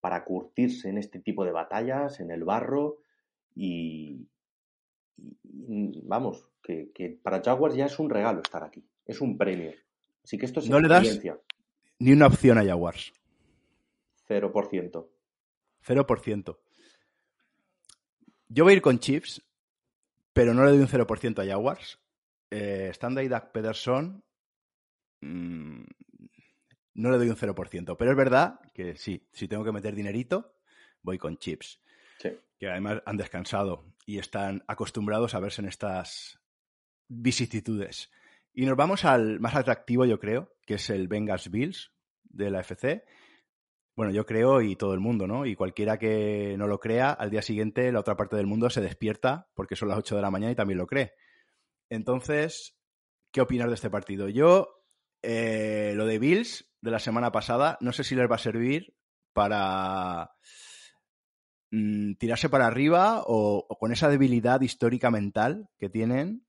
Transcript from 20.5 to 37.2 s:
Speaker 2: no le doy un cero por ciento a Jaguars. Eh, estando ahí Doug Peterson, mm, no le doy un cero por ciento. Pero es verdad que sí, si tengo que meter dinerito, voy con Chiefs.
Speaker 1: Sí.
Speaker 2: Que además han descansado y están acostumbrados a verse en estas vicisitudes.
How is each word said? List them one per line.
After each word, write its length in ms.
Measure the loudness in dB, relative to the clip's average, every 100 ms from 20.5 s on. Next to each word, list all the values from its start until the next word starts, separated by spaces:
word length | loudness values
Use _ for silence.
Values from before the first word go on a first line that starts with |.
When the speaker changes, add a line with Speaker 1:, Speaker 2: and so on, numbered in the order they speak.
Speaker 2:
no 100 | 6
le 60 | 8
doy 100 | 8
un 80 | 6
cero 180 | 2 0
por 120 | -2
ciento 240 | -4 -4
a 40 | -2
Jaguars. 520 | 0 -2 -4 -12 -20 _ _ _ _ _
Eh, 380 | -8 -6 -6 -6
estando 300 | -6 -4 -2
ahí 80 | -2
Doug 240 | -2 -4
Peterson, 680 | -6 -4 -4 -2 -2 -2 -10 _ _ _ _ _ _ _ _ _ _
mm, 600 | -12 -10 -8 -10 -12 -16 -18 -20 -20 -20 -20 _ _ _ _ _ _
no 160 | -4 2
le 80 | 2
doy 100 | 2
un 80 | 0
cero 180 | -4
por 140 | -6 -8
ciento. 280 | -10 -10 -2
Pero 140 | 2
es 60 | 4
verdad 440 | 6 4 2 -2 _
que 220 | -12 -10 -10
sí, 300 | -10 -10 _
si 160 | -14 -8
tengo 160 | -6
que 80 | -4
meter 220 | -6 -8
dinerito, 600 | -6 -6 -6 -4 -6 -6 _ _ _ _ _
voy 160 | -10 -8
con 200 | -8 -10
Chiefs. 420 | -10 -10 -12 -20 _ _ _ _
Speaker 1:
Sí. 120 | -10 -10 _ _
Speaker 2:
Que 100 | -8
además 340 | -6 -4 -4 -4
han 100 | -6
descansado 680 | -6 -8 -6 -2 -2 -4 -12 _
y 140 | -12 -10
están 440 | -8 -6 -6 -8 -10
acostumbrados 680 | -8 -8 -6 -2 -2 -2
a 60 | -2
verse 220 | -6 -8
en 60 | -10
estas 720 | -8 -6 -6 -8 -14 -18 -20 _ _ _ _ _ _ _
vicisitudes. 1040 | -4